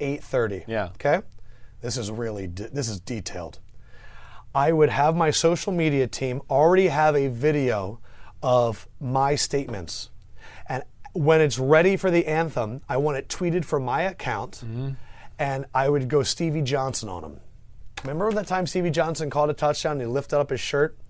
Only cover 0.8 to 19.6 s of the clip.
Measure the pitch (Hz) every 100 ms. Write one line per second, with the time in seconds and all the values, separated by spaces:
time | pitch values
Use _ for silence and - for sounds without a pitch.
0.8 | 90 95 143 175 - - - - - -
1.8 | 123 123 104 110 117 104 92 90 107 143
2.8 | 113 98 - 113 - 92 80 - - -
3.8 | - - - - - - - 139 147 160
4.8 | 139 104 147 165 160 - 165 170 - 175
5.8 | 160 143 123 - 131 127 - 139 160 185
6.8 | 180 147 156 143 139 117 151 147 127 104
7.8 | 95 - - - - - 135 123 120 104
8.8 | - - 127 135 139 143 - 143 135 104
9.8 | 82 - - - - - - - - 131
10.8 | - - - 185 151 160 151 110 131 156
11.8 | 180 196 190 175 156 156 165 123 107 127
12.8 | - 131 151 139 - - 175 175 - 147
13.8 | 127 139 190 175 131 107 123 - 113 117
14.8 | 135 135 - - - - 139 135 139 131
15.8 | 139 147 127 143 120 - 165 156 131 139
16.8 | 131 123 107 87 78 73 - - - -
17.8 | - - 131 156 214 208 185 185 180 185
18.8 | 175 156 160 156 147 143 147 143